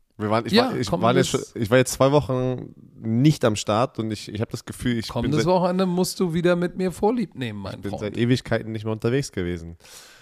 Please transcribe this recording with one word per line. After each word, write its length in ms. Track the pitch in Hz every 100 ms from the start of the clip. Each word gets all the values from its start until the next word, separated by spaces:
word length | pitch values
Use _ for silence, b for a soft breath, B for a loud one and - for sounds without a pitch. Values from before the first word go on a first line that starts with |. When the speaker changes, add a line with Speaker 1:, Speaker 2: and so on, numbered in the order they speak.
| _ -
Speaker 1:
Wir 140 | 104
waren, 160 | 113 117
ich 80 |
Speaker 2:
Ja, 140 | 208 254
Speaker 1:
war, 80 | 127
ich 100 | 120
Speaker 2:
kommendes 460 | 87 113 131 131
Speaker 1:
war 60 | 127
jetzt 120 | -
schon, 80 | -
ich 100 | 101
war 60 | 131
jetzt 140 | 123
zwei 180 | - 135
Wochen 600 | 147 - 127 127 127 - - - 117
nicht 420 | 113 113 147 151
am 120 | 120 104
Start 420 | - 104 135 -
und 140 | 110
ich, 200 | 104 -
ich 100 | 101
hab 80 | 113
das 120 | -
Gefühl, 340 | - - 123 117
ich 80 | -
bin 40 |
Speaker 2:
kommendes 280 | 123 123 147
Speaker 1:
seit 40 | 170
Speaker 2:
Wochenende 360 | 185 180 180 190
musst 320 | 175 180 -
du 160 | 180 165
wieder 200 | 175 175
mit 220 | 175 -
mir 140 | 185
Vorlieb 420 | - 208 240 190
nehmen, 260 | 117 120 104
mein 120 | 95 -
Speaker 1:
ich 60 |
bin 80 | 98
Speaker 2:
Freund. 120 | 104
Speaker 1:
seit 160 | 104 104
Ewigkeiten 540 | 120 127 - 113 110
nicht 120 | 110 110
mehr 80 |
unterwegs 380 | 110 117 135 139
gewesen. 440 | - 87 87 82 85 B B B B